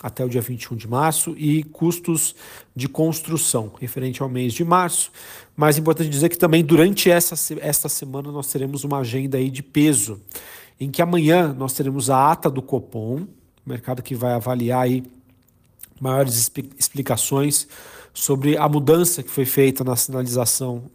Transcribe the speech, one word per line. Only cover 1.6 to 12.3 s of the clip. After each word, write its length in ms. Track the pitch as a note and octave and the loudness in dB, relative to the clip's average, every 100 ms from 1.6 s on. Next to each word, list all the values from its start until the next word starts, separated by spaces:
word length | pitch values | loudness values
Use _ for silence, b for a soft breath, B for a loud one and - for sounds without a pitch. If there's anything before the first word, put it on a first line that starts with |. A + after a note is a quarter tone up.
custos 720 | D3+ - E3 E3+ - D#3+ - - B B B B2 | -2 -2 -2 0 -2 -2 -2 -6 B B B -8
de 120 | C3 | -6
construção 840 | - D#3+ D3+ - D#3+ - B2 G#2+ - | 0 0 -2 -4 -2 0 -2 -4 -10
referente 420 | B2 C3 C3 B2 | -10 -6 -6 -6
ao 80 | C3 | -6
mês 240 | B2+ B2+ | -4 -4
de 100 | A2 | -2
março. 480 | E3+ F3+ F3 - - B B B B - | 2 2 2 -2 -6 B B B B 0
Mas 220 | D3+ D3 | 2 4
é 20 | |
importante 300 | D#3+ D#3+ D#3 | 2 0 0
dizer 200 | C#3 E3+ | 2 0
que 80 | - | 2
também 260 | F3 E3 | 4 4
durante 460 | D#3 D#3+ F3+ G3 F3+ | 6 6 6 4 4
essa 260 | F3 - D#3+ | 4 2 -2
se-, 220 | - D3+ | -6 -6
esta 300 | D3 C#3+ D3+ | -2 -2 -2
semana 420 | - C#3 C#3 C#3+ | -6 -6 -8 -8
nós 140 | D3 C#3 | -8 -6
teremos 320 | C3+ C3+ C#3 | -4 -4 -4
uma 160 | C#3+ C#3 | -4 -4
agenda 400 | A#2+ C3 C3+ C3 | -2 -4 -2 -2
aí 100 | C3 | -2
de 140 | C3 | -4
peso, 580 | - D3+ D3+ C#3+ - G2+ - B B B B B | -2 4 4 4 0 -8 -14 B B B B B
em 120 | C#3 | -6
que 100 | C3+ | 0
amanhã 500 | E3+ F3 D3+ F3 D#3+ | 2 4 6 6 4
nós 220 | C3 C3+ | 0 -6
teremos 380 | - C3+ C3+ A#2+ | -2 -2 -2 2
a 200 | C3 D3 | 4 4